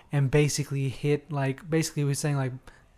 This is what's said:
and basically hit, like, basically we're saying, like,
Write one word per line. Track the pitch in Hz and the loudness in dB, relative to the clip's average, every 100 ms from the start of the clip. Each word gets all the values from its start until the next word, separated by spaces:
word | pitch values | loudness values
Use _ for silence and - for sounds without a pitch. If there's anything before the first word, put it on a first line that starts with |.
| - | -4
and | 143 135 | 0 4
basically | 147 151 - 139 139 135 | 4 4 2 -4 -2 -4
hit, | - 143 147 - | -2 0 0 -2
like, | 143 135 135 156 | -4 -2 -4 -2
basically | 160 156 - | 0 0 0
we're | 143 | 0
saying, | 139 151 143 | 0 0 0
like, | 131 127 - - _ | -2 -6 -14 -20 _